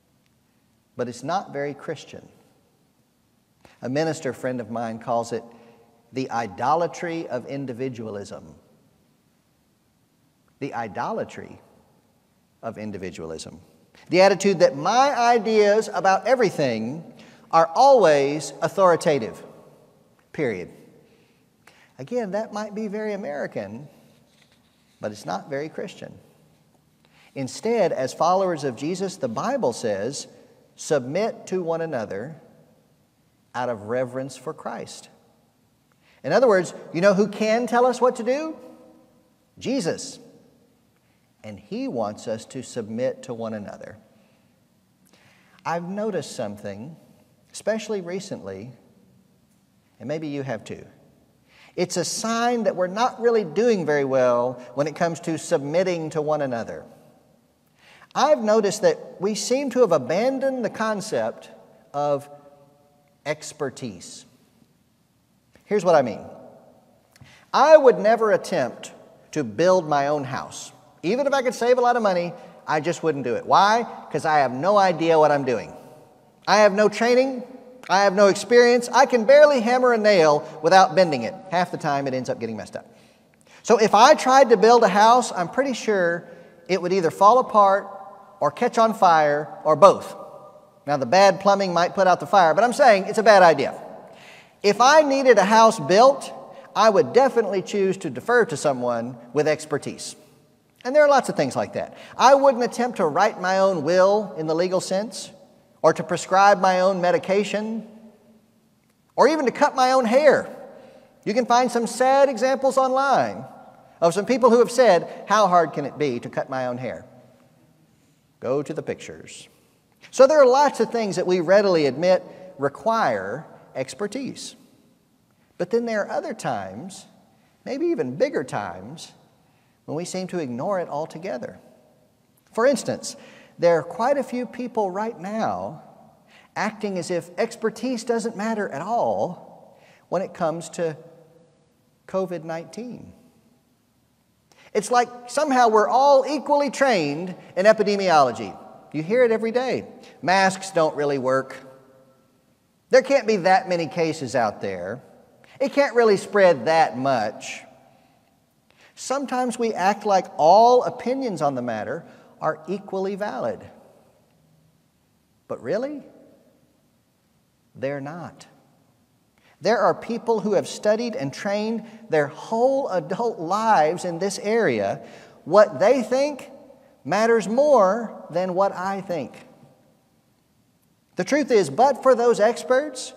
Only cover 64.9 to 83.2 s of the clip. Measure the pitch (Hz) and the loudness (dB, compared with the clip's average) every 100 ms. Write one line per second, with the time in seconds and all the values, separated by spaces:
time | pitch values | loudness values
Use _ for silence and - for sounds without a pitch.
64.9 | _ _ _ _ _ _ _ - 208 175 | _ _ _ _ _ _ _ -6 -2 2
65.9 | 160 127 98 - - - - _ _ _ | 2 2 -4 -14 -20 -20 -20 _ _ _
66.9 | _ _ _ - - _ 196 277 311 269 | _ _ _ -20 -20 _ 2 8 8 8
67.9 | 180 202 226 220 185 - 175 120 - - | 4 2 2 2 0 0 -4 -4 -6 -18
68.9 | - - _ _ 151 123 101 175 185 151 | -20 -20 _ _ -8 -6 0 2 2 2
69.9 | 147 139 151 131 135 147 - - - _ | -2 -2 -2 -4 -10 -12 -14 -18 -20 _
70.9 | _ 160 240 277 277 254 - 240 247 240 | _ -4 -2 0 0 -2 -2 0 2 2
71.9 | 240 214 180 175 - - - - 151 151 | 2 0 0 -4 -8 -18 -14 -4 -2 -2
72.9 | 170 165 139 123 107 - 147 196 226 226 | -2 -2 -2 -4 -6 2 4 4 2 -2
73.9 | - - - 160 156 131 127 170 208 190 | -10 -10 -6 0 2 0 0 0 2 2
74.9 | 165 165 160 151 147 127 110 85 - - | 2 2 4 4 2 0 -4 -6 -16 -20
75.9 | - - _ _ _ - 196 214 190 214 | -20 -20 _ _ _ 0 4 4 4 0
76.9 | 208 226 247 269 254 - - - - - | 2 2 2 2 -2 -12 -18 -20 -18 -2
77.9 | 185 202 190 202 185 - 240 240 247 240 | 2 2 4 4 2 4 6 6 4 2
78.9 | 240 269 254 214 285 294 277 220 254 254 | 2 4 4 6 8 8 6 2 2 2
79.9 | 233 214 196 156 147 - - 160 190 190 | 2 4 4 4 4 -2 -6 4 6 6
80.9 | 156 180 139 113 - - 170 175 151 160 | 4 2 0 -4 -10 -6 -4 -4 -4 -4
81.9 | 139 139 131 123 127 113 107 92 - - | -4 -4 -6 -6 -8 -8 -10 -12 -16 -16
82.9 | _ _ _ | _ _ _